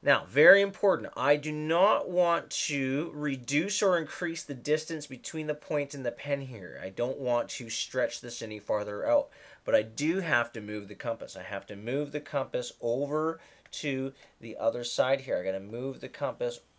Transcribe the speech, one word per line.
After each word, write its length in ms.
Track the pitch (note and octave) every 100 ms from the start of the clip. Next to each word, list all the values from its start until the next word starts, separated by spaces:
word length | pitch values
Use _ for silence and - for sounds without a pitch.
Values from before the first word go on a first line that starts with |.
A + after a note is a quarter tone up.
Now, 200 | C3+ B2+
very 380 | F#2 A#2 D#3+ G3
important, 500 | G3 G3 G3+ E3 G#2+ -
I 200 | C3 D3
do 160 | C#3+
not 580 | D3+ D3+ E3 G3 A3+ C#3+
want 400 | F3+ F3 E3+ -
to 640 | - - C#3+ C3+ C3+ E3
reduce 680 | D3 D3 C3+ A#2+ C#3+ F#3 -
or 140 | G3+ F3
increase 460 | D#3 - F3 E3
the 120 | -
distance 520 | C3 C3+ D3+ D3+ D#3+ -
between 400 | - - D#3+ D3+
the 80 |
point 400 | - - D3+ C#3
and 100 | C#3+
the 60 | B2+
pen 300 | - C#3+ C#3
here. 400 | C3 A#2+ F2+ C2
I 60 | F2+
don't 300 | F#2+ A#2+ C3+
want 320 | C3 A#2+ A2
to 200 | - A#2
stretch 500 | A2+ - C3 A#2+ -
this 220 | B2 A2+
any 160 | A2 G#2+
farther 480 | - G#2+ G#2 G#2 F2
out, 220 | A#2 - - - -
but 120 | - A2
I 60 |
do 360 | A2 A2+ D3 F#3
have 340 | E3+ B2+ A#2
to 60 | A2+
move 280 | G#2 G#2+ G2+
the 80 | G#2
compass. 400 | B2 A#2 - -
I 80 |
have 220 | F2+ G2+ -
to 100 | G2+
move 340 | G#2+ C3+ D3
the 80 | D3
compass 540 | D3 - - - B2 -
over 580 | A#2+ A#2+ C#3+ D3+ D#3 D#3+ - - -
to 400 | - D3+ C3+ C3+ C3 - _
the 160 | A2+ G2+
other 260 | A2+ A#2
side 380 | A#2+ - C3 C3+
here. 180 | B2+ F#2
I 60 |
gotta 160 | F#2 F#2+
move 400 | G2 A2+ C3+ B2
the 80 | C3
compass 500 | - C#3 A2+ B2 A#2+ _